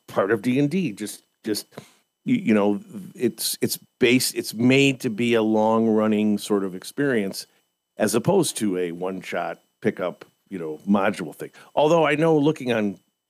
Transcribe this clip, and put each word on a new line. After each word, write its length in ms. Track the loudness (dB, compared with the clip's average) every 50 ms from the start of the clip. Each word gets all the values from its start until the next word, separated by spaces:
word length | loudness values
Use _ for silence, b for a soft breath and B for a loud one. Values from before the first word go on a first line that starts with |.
| _ -6
part 240 | -2 -2 0 2
of 100 | 0 0
D 180 | 0 0 0 0
and 100 | 0 0
D, 220 | 0 -2 -4 -4
just, 320 | -6 -8 -10 -10 -10 -14 _ _ _ _ _
just, 220 | -6 -6 -6 -6 -12 B B B B B B B _ _ _ _
you, 120 | -2 -2
you 180 | 0 2 2 2
know, 280 | 4 4 2 0 -2 -6 -12 -16 -16 -16 -16 -8
it's, 420 | -4 -4 -4 -2 -4 -6 -6 -4 -4
it's 180 | -4 -4 -4 -8 -10 _ _ _
based, 360 | 2 4 4 4 2 0 -4
it's 180 | -6 -8 -6 -4
made 460 | 0 2 4 6 6 4 4 2 0
to 80 | -4 -6
be 240 | -4 -2 0 2 2
a 80 | 2 4
long-running 920 | 2 2 2 4 4 4 4 4 4 2 2 2 2 2 2 2 2 0 0
sort 260 | 0 0 0 0 0
of 120 | -4 -8
experience 720 | -10 -14 -12 -6 -4 -2 0 0 0 -2 -4 -6 -10 -14 -14 _ _ _ _ _ _ _ _ _ -4
as 160 | -2 0 0
opposed 420 | 0 2 2 2 2 2 0 -2 -2
to 200 | -2 -2 -2 -2
a 140 | -2 -4
one-shot 680 | -6 -6 -8 -8 -8 -8 -10 -8 -6 -6 -6 -6 -8 -12 _ _ _ _
pickup, 440 | -4 -4 -2 -2 -6 -6 -6 -8 -16 -20 _ _ _ _
you 100 | -10 -8
know, 200 | -8 -8 -10 -8 -2 0
module 460 | 2 2 2 0 -2 -2 -8 -12 -10
thing. 160 | -12 -14 -14 B B B B B
Although 300 | 0 2 4 4 4 4
I 100 | 2 2
know 220 | 2 2 4 4 4
looking 340 | 4 2 0 0 -2 -2 0
on 260 | 0 0 -2 -4 -6 _ _ _ _ _ _